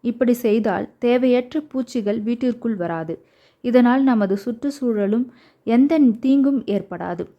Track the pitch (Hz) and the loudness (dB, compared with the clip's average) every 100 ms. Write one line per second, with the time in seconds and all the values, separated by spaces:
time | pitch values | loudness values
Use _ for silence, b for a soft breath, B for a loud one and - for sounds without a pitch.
0 | 240 233 247 240 226 220 214 185 - _ | -6 -2 0 0 2 0 0 -4 -6 _
1 | 240 247 254 247 247 311 302 262 247 247 | 0 2 2 2 0 -8 -6 -8 -6 -4
2 | 202 220 214 240 254 240 233 208 170 165 | -4 -4 -4 -2 -2 -2 -6 -4 -4 -6
3 | 160 165 b b b b 254 247 240 254 | -8 -10 b b b b 0 4 4 4
4 | 269 233 196 196 240 233 285 285 247 214 | 2 2 0 -2 -4 -6 -8 -4 -4 -2
5 | 202 220 247 B B B - 233 285 320 | 0 -2 -4 B B B 0 2 4 4
6 | 262 220 262 277 269 277 - 202 196 175 | 4 4 2 2 2 0 -2 -4 -4 -10
7 | 175 170 - | -8 -8 -10